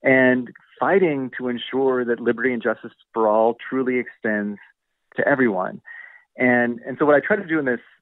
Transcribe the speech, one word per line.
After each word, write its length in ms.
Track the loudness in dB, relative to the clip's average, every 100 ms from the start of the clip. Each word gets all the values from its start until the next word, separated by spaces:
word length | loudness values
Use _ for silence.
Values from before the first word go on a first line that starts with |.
and 480 | 4 4 4 2 -2 -14 _ _
fighting 500 | 0 2 2 0 -6 -6
to 120 | -6
ensure 560 | -6 -6 -2 0 0 -2
that 160 | -2
liberty 320 | -2 -2 -2
and 100 | -2
justice 280 | -4 -6 -8 _ _
for 140 | -2 2
all 300 | 4 2 0 -6
truly 300 | -4 -2 -2
extends 600 | -4 -8 -4 -2 -4 -8 -16 _ _ _ _ -4
to 100 | 0
everyone. 540 | 2 2 0 -4 -8 -18 -20 -20 -20 _ -2
And, 420 | 2 2 2 -4 -10
and 100 | -2
so 80 | 4
what 100 | 4
I 40 |
try 160 | 2 -4
to 100 | -2
do 140 | -2
in 60 | -2
this 160 | -4 _ _